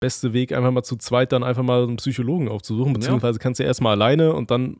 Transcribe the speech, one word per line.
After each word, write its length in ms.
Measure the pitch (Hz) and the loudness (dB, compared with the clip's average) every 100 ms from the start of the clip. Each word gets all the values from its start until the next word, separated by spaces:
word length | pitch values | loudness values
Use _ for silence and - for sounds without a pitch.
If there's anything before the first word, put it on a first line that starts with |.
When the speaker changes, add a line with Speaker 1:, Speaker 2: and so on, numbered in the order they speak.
Speaker 1:
beste 320 | 127 - 127 | -6 -2 -2
Weg, 200 | 120 127 | 0 0
einfach 200 | 131 127 | 0 2
mal 100 | 127 | 0
zu 140 | - 117 | -2 -8
zweit 340 | - 123 127 | -2 0 2
dann 120 | 123 | 0
einfach 180 | 127 123 | 0 -2
mal 220 | 123 123 | 0 2
einen 120 | 123 117 | 0 -2
Psychologen 520 | - 127 120 175 123 | -4 -4 -2 -2 -2
aufzusuchen, 440 | 107 - 110 131 | -4 -4 -2 0
Speaker 2:
Ja. 60 | 117 | 0
Speaker 1:
beziehungsweise 400 | 113 127 120 110 | 0 0 0 -2
kannst 220 | 127 127 | -2 -2
du 40 | |
erstmal 280 | - 127 117 | -2 0 2
alleine 400 | 104 110 147 160 | 4 4 4 4
und 160 | 156 120 | 2 0
dann 280 | 123 127 | 0 -2